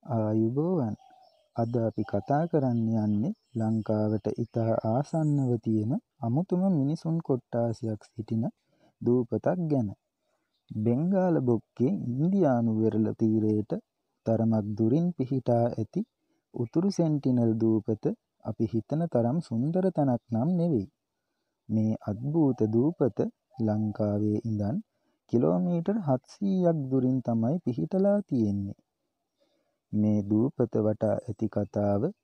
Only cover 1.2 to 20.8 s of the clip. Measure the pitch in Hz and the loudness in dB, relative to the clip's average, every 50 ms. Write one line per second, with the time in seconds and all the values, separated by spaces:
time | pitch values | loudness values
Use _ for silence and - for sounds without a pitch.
1.2 | _ _ _ _ _ _ _ - 117 117 120 123 113 110 - - 107 - - 101 | _ _ _ _ _ _ _ -4 -4 -2 0 0 0 0 -2 -4 -6 -2 -2 -4
2.2 | - - 139 147 160 175 - 156 131 131 120 117 113 113 113 110 107 107 104 101 | 0 0 0 0 0 0 0 0 0 2 0 0 0 0 0 0 0 0 0 0
3.2 | 110 165 220 _ _ _ _ 113 110 110 110 110 104 - 110 104 107 107 107 107 | 0 -2 -4 _ _ _ _ -4 -2 -2 -2 -2 -2 -2 -2 0 0 0 -2 -2
4.2 | - 107 - - 120 - _ 120 113 113 113 - - 113 110 123 143 - - 165 | -2 -4 -4 -4 -6 -4 _ -2 0 0 -2 -2 0 -2 -2 -2 -2 -2 -4 -2
5.2 | 156 151 147 143 135 127 120 113 _ 113 110 110 104 110 143 226 _ _ _ _ | 0 0 0 0 0 0 -2 -2 _ -2 -2 0 0 -2 -4 -6 _ _ _ _
6.2 | - 113 117 143 180 - 190 180 185 196 185 151 135 139 156 170 - 160 160 165 | -6 -2 -2 -2 -2 -2 -2 0 0 0 0 0 0 0 -2 -4 -4 -4 -4 -4
7.2 | 165 - 139 123 - _ - 120 117 117 113 - - 113 107 104 - - _ - | -2 -2 -2 -2 -2 _ -4 -2 -2 -2 -2 -4 -4 -6 -6 -6 -10 -18 _ -14
8.2 | 104 - 117 113 113 190 - _ _ _ _ _ _ _ _ _ - 117 120 127 | -8 -4 -4 -2 -2 -4 -6 _ _ _ _ _ _ _ _ _ 0 2 2 2
9.2 | 120 - - 107 - - 160 180 175 156 151 135 117 101 98 _ _ _ _ _ | 2 0 -4 -2 0 0 -2 0 -2 -2 0 0 0 -2 -6 _ _ _ _ _
10.2 | _ _ _ _ _ _ _ _ _ _ - 110 107 117 120 127 156 180 196 190 | _ _ _ _ _ _ _ _ _ _ -6 -2 0 0 0 0 0 0 0 2
11.2 | 185 185 165 151 135 123 120 107 - _ _ - 120 131 202 185 - 123 120 127 | 2 2 2 2 2 2 0 0 0 _ _ -2 0 0 0 -2 -4 -6 -2 0
12.2 | 147 175 190 202 185 147 131 120 117 117 110 110 110 110 107 107 110 107 107 _ | 0 0 2 2 4 4 4 2 2 2 2 2 2 2 2 2 0 0 0 _
13.2 | 117 110 110 110 107 107 107 104 104 - - 208 - _ _ _ _ _ _ _ | 0 2 2 2 2 2 2 0 0 -2 -6 -8 -8 _ _ _ _ _ _ _
14.2 | _ - 113 110 113 113 113 110 104 104 107 101 113 110 123 156 170 180 170 _ | _ 0 2 2 2 2 2 0 0 -2 -2 0 2 2 4 2 2 0 -2 _
15.2 | 131 120 139 135 - - 120 117 117 120 - - 110 - - 175 220 _ _ _ | -4 -2 -2 -4 0 2 2 2 2 0 0 -4 -6 -4 -4 -6 -6 _ _ _
16.2 | _ _ _ _ _ _ _ - 120 117 - 160 175 202 190 - 170 160 151 143 | _ _ _ _ _ _ _ -6 -6 -2 -2 0 0 0 0 0 0 2 2 0
17.2 | - 131 127 123 117 113 113 113 110 113 110 110 101 - 113 107 - 147 220 - | 0 0 2 2 2 2 2 2 2 2 2 2 0 -2 -4 -2 -2 -4 -6 -6
18.2 | _ _ _ _ _ - 107 _ 113 107 - 113 - _ - 156 170 165 - 123 | _ _ _ _ _ -10 -4 _ -4 -2 -2 -4 -4 _ -4 -4 -4 0 0 0
19.2 | 117 120 131 170 165 - 120 113 123 151 165 185 185 190 175 - 147 139 123 117 | 0 2 0 -2 -4 -4 -4 -2 -2 0 0 0 0 0 0 2 0 2 0 -2
20.2 | _ _ 117 113 120 160 185 175 165 175 160 113 | _ _ -2 -2 0 0 0 0 0 2 0 0